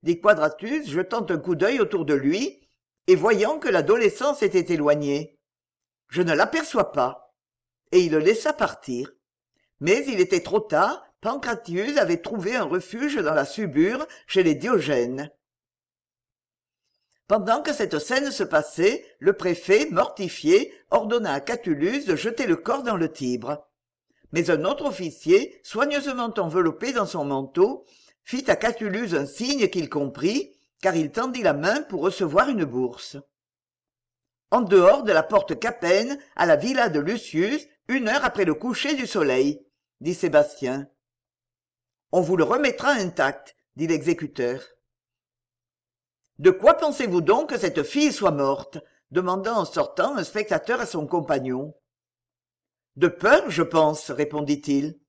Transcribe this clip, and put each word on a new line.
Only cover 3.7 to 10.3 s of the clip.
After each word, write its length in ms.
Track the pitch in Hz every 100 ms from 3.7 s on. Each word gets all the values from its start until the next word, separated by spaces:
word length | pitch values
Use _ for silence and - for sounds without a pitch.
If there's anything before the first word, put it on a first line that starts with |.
| 185 147 226 214 - 277 285
s'était 380 | 202 190 170
éloigné. « 640 | 165 147 147 147 143 151 _ _ _ _ _ _ _ _
Je 120 | -
ne 120 | 175
l'aperçois 580 | 151 196 320 311 240 -
pas. » 420 | - 127 - _ _ _ _ _ _ _
Et 100 | 180
il 100 | 175
le 80 | 156
laissa 340 | 156 226 302
partir. 580 | 294 208 - - 123 135 _ _ _ _ _ _ _
Mais 260 | 147 220 277
il 120 | 214
était 220 | 180